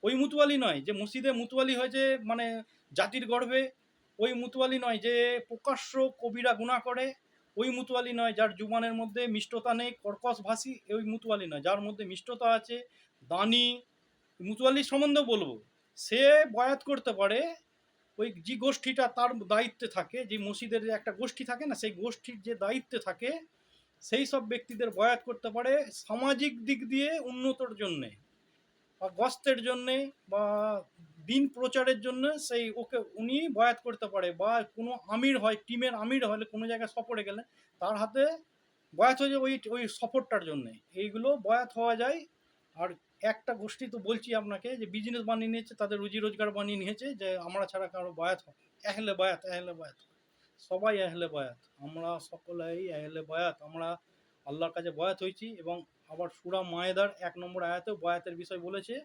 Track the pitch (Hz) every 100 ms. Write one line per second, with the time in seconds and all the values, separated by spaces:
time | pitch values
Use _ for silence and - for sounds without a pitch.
0 | 208 262 285 294 285 285 233 147 135 202
1 | 208 262 262 240 233 262 262 254 254 262
2 | 269 262 214 233 233 226 220 _ _ 135
3 | 202 254 226 240 240 262 262 - _ _
4 | _ - 226 247 240 262 262 262 247 220
5 | 220 240 240 240 240 233 277 254 - 269
6 | 262 - 240 226 247 220 233 247 247 247
7 | 262 262 _ _ _ - 254 247 254 247
8 | 247 233 233 208 220 185 208 226 233 226
9 | 226 208 240 214 - 233 240 233 240 240
10 | 208 202 247 226 196 226 262 247 _ 214
11 | 214 220 226 208 180 147 151 202 208 208
12 | 202 185 - 240 240 226 226 240 247 _
13 | _ _ - 175 208 233 240 240 - _
14 | _ _ _ _ 180 214 262 277 277 277
15 | 294 285 254 220 156 113 - _ _ -
16 | - 226 277 302 311 220 247 262 - 277
17 | - 190 196 220 330 330 _ _ _ _
18 | _ - 233 180 165 247 254 269 262 262
19 | 247 247 240 233 190 208 240 - 240 -
20 | 170 247 233 214 202 202 233 226 214 220
21 | 220 190 247 - 262 240 294 220 220 180
22 | 220 233 - 226 202 220 196 254 - 240
23 | - 175 240 320 320 _ _ _ _ _
24 | - 233 269 269 220 240 - 220 233 185
25 | 220 240 247 233 226 214 247 277 269 -
26 | - 220 262 269 294 233 220 269 233 262
27 | 285 320 254 254 254 262 254 208 202 156
28 | 120 104 _ _ _ _ _ _ _ _
29 | 190 175 233 - 285 254 233 247 254 262
30 | 277 - - 202 208 208 214 208 170 _
31 | 165 - 156 254 277 247 254 262 254 254
32 | 247 254 277 302 - 240 226 214 226 247
33 | 208 - 233 269 330 214 240 240 247 226
34 | 214 196 180 170 202 233 214 - 233 247
35 | 190 220 269 262 214 214 - 240 254 233
36 | 220 262 226 214 220 214 226 226 220 -
37 | 226 226 196 208 233 _ _ _ 180 208
38 | 220 240 285 320 _ _ _ _ _ 151
39 | 233 262 277 277 262 269 220 240 226 -
40 | 233 262 - 214 165 147 117 - _ 185
41 | 208 208 254 285 196 233 240 226 233 226
42 | 247 330 311 _ _ _ _ 160 170 -
43 | _ _ 214 220 - 226 208 - 254 226
44 | 190 226 233 220 208 196 233 254 208 208
45 | 220 240 214 226 226 226 220 220 202 208
46 | 202 208 214 208 214 202 202 202 190 214
47 | 262 233 190 185 170 190 190 196 185 185
48 | 180 160 170 180 - _ _ _ 208 202
49 | 220 196 190 170 185 180 180 165 156 -
50 | _ _ _ _ _ _ - 185 214 208
51 | 185 170 165 147 131 120 _ _ 143 160
52 | 165 170 - 170 - 175 165 170 185 151
53 | 151 160 156 160 175 - 151 165 165 170
54 | _ _ _ _ - 151 165 170 170 151
55 | 180 190 190 190 220 214 165 175 165 _
56 | _ 160 175 - 175 190 185 170 180 185
57 | 202 196 180 175 180 180 170 175 175 202
58 | 165 175 175 170 175 185 175 196 190 254